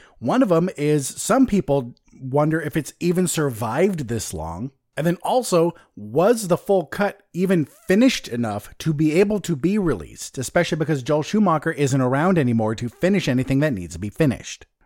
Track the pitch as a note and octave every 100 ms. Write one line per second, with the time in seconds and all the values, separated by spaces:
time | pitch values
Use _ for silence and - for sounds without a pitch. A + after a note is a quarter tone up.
0 | - _ A#2 A#3 B3 E3 F3+ - D3 D3+
1 | C3 - - A#3+ C4 G3+ - C#3 A#2+ -
2 | _ - C3 C#3+ D#3 D#3+ D#3 D#3+ D3 -
3 | E3+ F3+ F3+ - C#3+ A2 A2+ B2+ G3 F3
4 | A2+ A#2 - E2+ D#2 E2+ C3 - _ -
5 | D#3+ E3+ - A#3+ A#3 F3 E3+ - _ -
6 | G#2 B2+ F#3+ A#3 F#3+ E3+ - F#3+ D#3+ -
7 | G3+ - _ E3 F#3 F#3 C#3 - - F#3+
8 | B3+ - - A#2+ A2+ G#2 - - D#3+ D3
9 | D#3 D#3 G3+ G#3+ - D3 E3 G#3+ F3+ G#2
10 | F2+ G#2+ - - B2 F3 E3+ E3 D#3 D3
11 | B2 D3+ D3+ G#3+ G3 D#3 D#3+ C#3+ C#3+ C3+
12 | B2+ C3+ F3 F3 B2 A#2 A2 A2+ A#2+ -
13 | F3+ G3+ D#3+ B2+ B2+ C3+ D3+ G#2 E2+ E2
14 | G#2 - D#3 G2+ - - - _